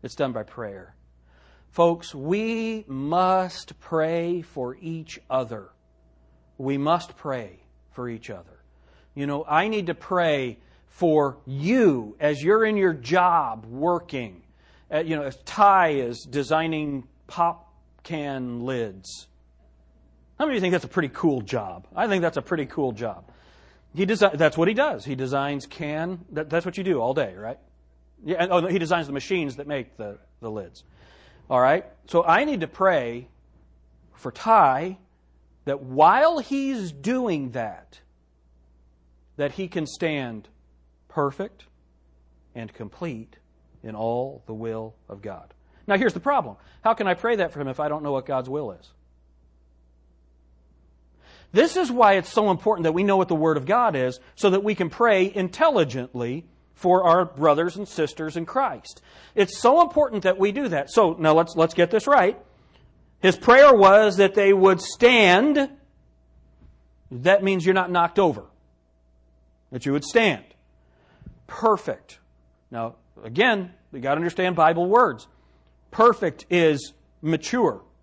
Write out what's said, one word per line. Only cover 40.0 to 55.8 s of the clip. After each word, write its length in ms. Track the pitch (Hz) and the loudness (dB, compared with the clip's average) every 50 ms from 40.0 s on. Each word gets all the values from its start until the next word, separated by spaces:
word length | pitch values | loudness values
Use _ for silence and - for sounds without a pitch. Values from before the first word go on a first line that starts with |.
| 175 160 156 143 131 120 113 107 101 - _ _ _ _ _ _ _ _ _ _ _ _ | -6 -4 -4 -4 -8 -8 -12 -14 -18 -20 _ _ _ _ _ _ _ _ _ _ _ _
perfect 560 | - 160 147 139 135 - 190 214 _ _ - _ _ _ _ _ _ _ _ _ _ _ _ _ _ _ _ _ _ | -6 -4 -4 -4 -4 -8 -12 -12 _ _ -20 _ _ _ _ _ _ _ _ _ _ _ _ _ _ _ _ _ _
and 180 | 123 113 107 _ | -16 -16 -16 _
complete 640 | - 113 101 - - 180 170 131 110 113 _ _ _ _ _ _ _ _ _ _ - - | -16 -18 -18 -14 -12 -12 -10 -10 -12 -16 _ _ _ _ _ _ _ _ _ _ -20 -18
in 80 | 113 107 | -16 -10
all 480 | 104 113 117 117 123 127 135 139 123 _ | -6 -4 -4 -4 -4 -6 -8 -10 -18 _
the 80 | - 110 | -16 -12
will 400 | 110 113 117 110 113 110 110 110 _ _ _ | -10 -8 -8 -8 -10 -12 -14 -18 _ _ _
of 140 | 104 98 98 | -20 -16 -14
God. 320 | 104 95 - - _ _ _ _ _ _ _ _ | -16 -16 -16 -20 _ _ _ _ _ _ _ _
Now 100 | - 202 | -2 0
here's 160 | 190 277 220 - | 2 2 0 -2
the 80 | 175 | -2
problem. 360 | - 277 285 262 170 120 98 _ _ - _ _ _ | -4 -2 -2 -2 -2 -4 -12 _ _ -20 _ _ _
How 100 | 220 226 | -2 0
can 140 | 226 214 | 0 0
I 80 | 190 180 | -2 -2
pray 220 | 180 - 233 240 | -2 -2 -2 -2
that 160 | 208 180 160 - | 0 -2 -4 -4
for 80 | 147 | -8
him 80 | 143 135 | -8 -8
if 120 | 127 139 | -6 -6
I 80 | 151 151 | -4 -4
don't 140 | 147 156 151 | -4 -6 -4
know 100 | 147 143 | -4 -4
what 140 | 135 127 | -4 -4
God's 220 | - 139 131 127 131 | -4 -4 -4 -4 -4
will 240 | 131 151 147 110 92 | -8 -8 -8 -8 -12
is? 180 | 85 _ _ _ _ _ _ _ _ _ _ _ _ _ _ _ _ _ _ _ _ _ _ _ _ _ _ _ _ _ _ _ _ _ _ _ _ _ _ _ _ _ _ _ _ _ _ _ _ _ _ - - - _ - | -14 _ _ _ _ _ _ _ _ _ _ _ _ _ _ _ _ _ _ _ _ _ _ _ _ _ _ _ _ _ _ _ _ _ _ _ _ _ _ _ _ _ _ _ _ _ _ _ _ _ _ -20 -20 -20 _ 2
This 240 | 196 285 339 - | 2 2 2 2
is 140 | 370 359 247 | -2 -2 -2
why 240 | 247 247 233 208 196 | 2 4 6 6 6
it's 180 | 190 165 - - | 4 0 -2 -2
so 180 | 240 214 202 | 0 2 2
important 340 | 185 - - 208 220 180 165 | 0 0 0 -2 -2 0 0
that 80 | 160 156 | -2 0
we 120 | 175 196 | 0 0
know 120 | 202 196 | 2 2
what 120 | 190 185 185 | 2 0 0
the 80 | 180 | 0
Word 200 | 156 156 165 156 | 0 0 0 0
of 80 | 147 131 | 0 -2
God 300 | 139 202 240 247 226 160 | 0 0 0 0 0 0
is, 240 | 135 127 127 123 - _ - _ | -2 -4 -4 -4 -8 _ -20 _
so 160 | - - 202 | 0 0 2
that 140 | 185 196 202 | 2 2 0
we 100 | 214 208 | -2 -4
can 160 | - 185 160 | -2 -4 -6
pray 420 | - - 240 233 208 190 185 196 196 | -2 2 2 4 4 4 2 0 -2
intelligently 1120 | 202 185 180 - - 311 330 285 214 | -6 -6 -6 -2 0 0 2 2 2